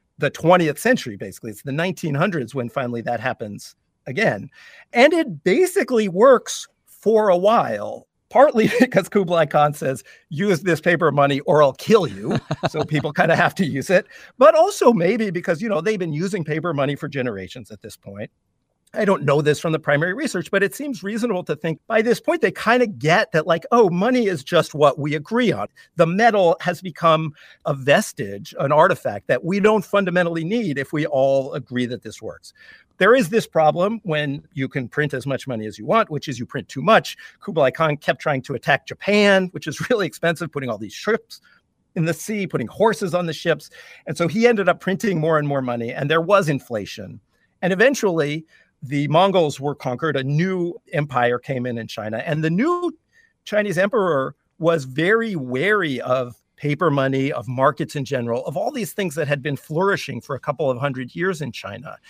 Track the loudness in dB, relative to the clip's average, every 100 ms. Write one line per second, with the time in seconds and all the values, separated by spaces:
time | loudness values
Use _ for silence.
0 | _ -6 -6 0 4 4 4 0 0 0
1 | -2 -10 -12 -12 -14 -12 -8 -4 -4 -4
2 | -4 -2 -2 -2 -6 -6 -6 -6 -6 -6
3 | -4 -4 -4 -6 -10 -12 -18 _ _ _
4 | -10 -2 0 -2 -8 -18 -20 -20 _ 4
5 | 4 4 -2 -4 0 2 2 0 0 0
6 | 0 4 6 6 2 -12 -14 _ _ _
7 | 2 2 4 4 4 2 2 -4 -8 -10
8 | -16 _ _ 6 6 6 2 4 4 2
9 | 0 0 2 2 2 2 2 0 -6 -6
10 | -10 -20 _ -4 0 0 0 0 2 2
11 | 2 4 2 2 2 4 4 2 4 4
12 | 4 -4 -4 -4 -4 -6 -4 -4 -2 -2
13 | -2 2 2 4 2 0 -2 -2 0 0
14 | 0 -10 -20 6 6 8 4 4 4 4
15 | 2 0 -2 -2 -2 -2 -2 -2 -2 -2
16 | -4 -4 -4 -4 -4 -4 -2 -2 -2 -2
17 | -6 -6 -6 -6 -10 -14 -18 -18 -20 -20
18 | -18 -14 -14 _ _ _ _ _ _ -2
19 | 0 2 2 2 2 0 -2 -2 0 0
20 | 0 -4 -4 -6 -2 0 0 -2 -8 -8
21 | -8 -4 -4 -4 -4 -4 -4 -6 -2 0
22 | 2 0 0 0 0 0 0 2 2 0
23 | 2 2 2 0 2 0 2 4 4 4
24 | 2 2 0 -2 0 2 2 4 4 4
25 | -2 -4 -2 0 2 0 -6 _ _ 0
26 | 2 4 4 6 4 2 -2 -6 -8 0
27 | 2 2 0 -8 -20 _ -8 -4 2 2
28 | 2 -8 -10 -10 -12 -4 2 4 4 2
29 | -4 -6 -2 -2 0 0 2 2 0 0
30 | 2 0 0 -2 -2 -2 -2 -4 -4 -4
31 | -2 0 2 2 0 -8 -6 -4 -4 -6
32 | -12 -14 -14 -14 -20 _ -20 -20 _ _
33 | 4 6 4 0 0 2 4 4 0 -2
34 | -4 -2 -2 -4 -10 -8 -6 -4 -4 -2
35 | -2 -4 -4 -4 -4 -8 -8 -8 0 0
36 | 0 -4 -8 -8 -8 -8 -8 -4 2 2
37 | 2 -8 -20 _ -6 0 0 2 -2 0
38 | -4 -2 -2 -4 -4 -6 0 -2 -2 -8
39 | 0 4 4 4 2 -6 -10 -8 -2 -2
40 | -2 -2 -4 -2 -6 -6 -6 -8 -10 -8
41 | -4 -4 -6 -20 _ _ _ _ _ -4
42 | -2 -4 -6 -6 -4 -6 -6 0 0 2
43 | -2 -2 -4 -4 -2 -2 -4 -20 -20 -16
44 | -10 -4 -2 4 4 4 2 0 -2 -2
45 | -2 0 2 0 0 -2 -2 -4 -6 -6
46 | 0 0 4 2 4 -2 -4 -6 -6 -12
47 | -16 -18 _ _ _ _ -2 2 2 2
48 | -2 0 -2 -6 -12 _ _ _ -6 -4
49 | 0 2 4 2 0 -2 -8 -6 -6 -4
50 | -4 -2 -2 -2 -2 -2 -4 -8 -6 -6
51 | -2 0 0 0 -4 -6 -4 -6 -8 -10
52 | -8 -6 -4 -2 0 0 0 0 -4 -8
53 | _ _ _ _ -4 -2 0 0 0 2
54 | 2 0 -2 -8 _ -2 0 0 -2 0
55 | 2 2 0 -4 -4 -2 0 0 0 -4
56 | -2 -2 -2 -10 _ _ -4 0 2 2
57 | 2 0 -2 -4 -6 0 2 2 -6 -6
58 | -4 -4 -2 -4 -4 -6 -4 -4 -6 -4
59 | -4 -4 -2 -2 -4 -8 -6 -2 0 0
60 | -4 -10 -10 -8 -6 -2 -2 -2 -4 -6
61 | -10 -6 -4 -4 -8 -10 -12 -14 -16 -20